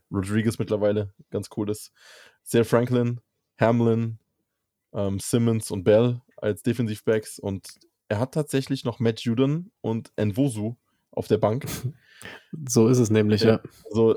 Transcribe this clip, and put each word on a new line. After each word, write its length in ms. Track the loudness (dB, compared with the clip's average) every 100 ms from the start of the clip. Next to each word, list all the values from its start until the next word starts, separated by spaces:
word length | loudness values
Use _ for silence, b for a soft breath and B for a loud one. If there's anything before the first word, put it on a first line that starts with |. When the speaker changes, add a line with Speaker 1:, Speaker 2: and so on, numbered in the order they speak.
| -6
Speaker 1:
Rodriguez 460 | -6 -2 -2 0 -2
mittlerweile 560 | -4 -2 0 -2 -4 -10 _
ganz 200 | -10 -8 -6
cool 120 | -6
ist, 220 | -6 -12 _ b b b b
Zaire 220 | -2 0 4
Franklin, 560 | 2 2 0 0 -4 -12 _ _ 0
Hamlin, 580 | 2 4 2 0 -2 -8 _ _ _ _ _ _ _
ähm, 260 | -6 -4 -4
Simmons 500 | -2 0 2 0 -2
und 140 | -2
Bell 380 | 4 6 4 0 -8 -8
als 260 | -6 -2
Defensivbacks 760 | -2 -2 -2 -4 -2 -2 -2 -10
und 300 | -8 -8 -10 -20 _ _ -6
er 100 | -4
hat 140 | -4
tatsächlich 500 | -4 -4 -4 -4 -4
noch 160 | -6 -2
Matt 200 | -2 -2
Judon 520 | -2 0 0 -2 -8 _
und 300 | -6 -6 -6 -4
Nwosu 580 | -2 0 -2 -2 -6 -8 _ _ _
auf 160 | -8 0
der 100 | 2
Bank. 280 | 2 -2 -6
Speaker 2:
<laughs> 80 | -8 -10 -10 B B B B B -14 -2
So 200 | 4 4
ist 120 | 4
es 100 | 4
nämlich, 320 | 4 4 4
Speaker 1:
Ja, 120 | 4
Speaker 2:
ja. 80 | 2 -2 -20 -6
Speaker 1:
so, 260 | 2 2